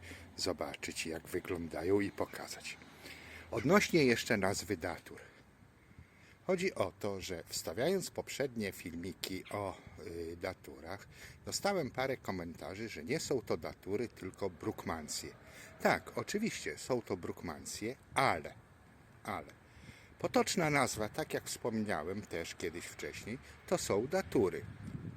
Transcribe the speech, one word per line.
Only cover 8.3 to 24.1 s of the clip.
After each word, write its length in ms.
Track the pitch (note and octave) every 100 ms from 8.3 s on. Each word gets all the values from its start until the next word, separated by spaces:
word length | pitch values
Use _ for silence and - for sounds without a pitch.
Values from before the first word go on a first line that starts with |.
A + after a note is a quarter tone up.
| - C3+ A2+ G2
filmiki 720 | - F2 E2+ F#2 - - F#2 -
o, 260 | G#2 G2 - - E2+ E2
y, 300 | E2+ E2 E2+
daturach, 720 | F#2 F2+ - C#2 E2 G2 - - - -
dostałem 460 | G#2 - G3+ G3 B2+
parę 260 | - C3+ B2
komentarzy, 720 | - F#2+ E2+ - D2+ G2 A2+
że 160 | -
nie 160 | A#2 D#3
są 200 | - C3+
to 160 | - F#2+
datury, 520 | D#2+ - F#2 G#2 A#2
tylko 420 | - F#2 - G2
brukmancje. 800 | D#2+ A2 - - E2 D2+ - D2 - - - - -
Tak, 300 | G3+ F#2 - -
oczywiście 600 | A2 - F#3+ - - D2
są 240 | - B2+
to 140 | - F#2+
brukmancje, 800 | G2 - F2 C#2+ - - G#2+ C3+ -
ale, 400 | C#3 C3 F2 - - - - - - - -
ale 360 | - F2+ C#2+ - - - - - - -
potoczna 520 | F3 B3+ A3+ - D#3
nazwa, 380 | C#3+ B2 G#2+ G#2+
tak 260 | - D#3
jak 100 | C3+
wspominałem 800 | - - B2 A2 G#2 E2+ D#2+ G2+
też 320 | G2 E2+ E2
kiedyś 300 | - F2 E2+
wcześniej, 540 | - - D2+ - G2 C3+ - - -
to 120 | F3+
są 280 | - G2+
datury. 580 | C3